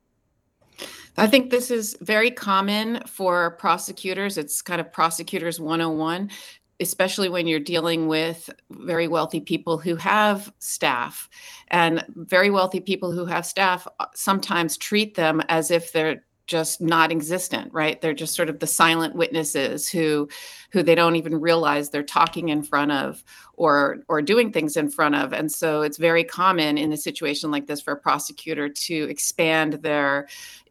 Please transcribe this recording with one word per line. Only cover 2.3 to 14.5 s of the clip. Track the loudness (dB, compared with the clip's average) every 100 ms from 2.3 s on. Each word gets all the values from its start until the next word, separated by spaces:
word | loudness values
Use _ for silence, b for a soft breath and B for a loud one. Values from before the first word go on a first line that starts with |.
common | 2 0 2 2 0 -2 -4 -8
for | -4 0 2 2 0
prosecutors. | 0 0 -2 -8 -6 -4 -4 -4
It's | -6 -6
kind | -4 -6
of | -4
prosecutors | 0 0 0 -6 -6 -4 -6
one | -4 -2
oh | 0
one, | -2 -2 -2 -6 B B B _ -8
especially | -4 0 0 0 -2
when | 0 0
you're | -2
dealing | 0 -2 0 0 0
with | 0 -2 -6 -12 -20 -20
very | -14 -4 -2 0
wealthy | 0 -2 -4
people | -4 -4 -2 -4
who | -2 -2
have | 2 4 4 2 -4 -12
staff. | -10 -2 0 0 -2 -8 -16 B B B B
And | 2 4 2 -4 -12
very | 0 4 4
wealthy | 4 2 0
people | -2 -2 -2
who | -4 -4
have | -4
staff, | -4 0 0 0 -4 -8
uh, | -8
sometimes | -4 0 0 0